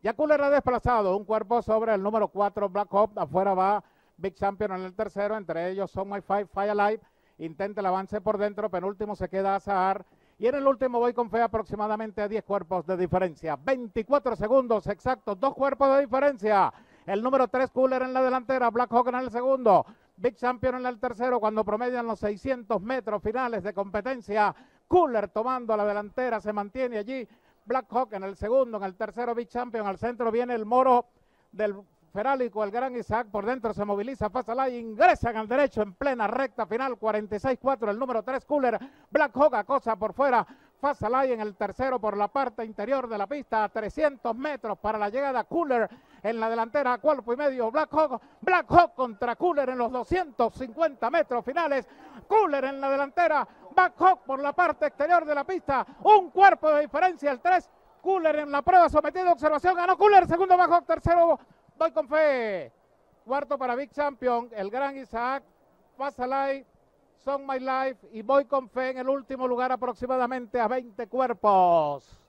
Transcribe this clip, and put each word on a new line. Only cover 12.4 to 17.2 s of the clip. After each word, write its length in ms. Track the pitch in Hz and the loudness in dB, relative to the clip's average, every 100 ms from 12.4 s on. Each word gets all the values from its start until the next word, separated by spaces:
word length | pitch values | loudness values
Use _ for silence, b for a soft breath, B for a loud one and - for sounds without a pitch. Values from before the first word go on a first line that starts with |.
cuerpos 440 | - 196 165 185 156 | -4 -6 -2 -6 -2
de 100 | 185 | -2
diferencia, 600 | 180 180 185 143 160 139 | 0 0 -2 -4 -6 -4
veinticuatro 760 | 151 262 233 233 220 285 262 | -2 -2 -2 -6 0 0 0
segundos 520 | 226 208 269 247 220 185 | -4 2 2 2 -2 -2
exactos, 520 | 208 247 254 - 196 | -4 -4 -4 -4 -2
dos 160 | 269 | -2
cuerpos 400 | - 269 269 269 | 0 -2 2 4
de 60 | 269 | 4
diferencia, 720 | 277 254 285 254 208 202 156 b b b | 2 2 0 0 2 4 4 b b b
el 180 | - 196 | -6 -4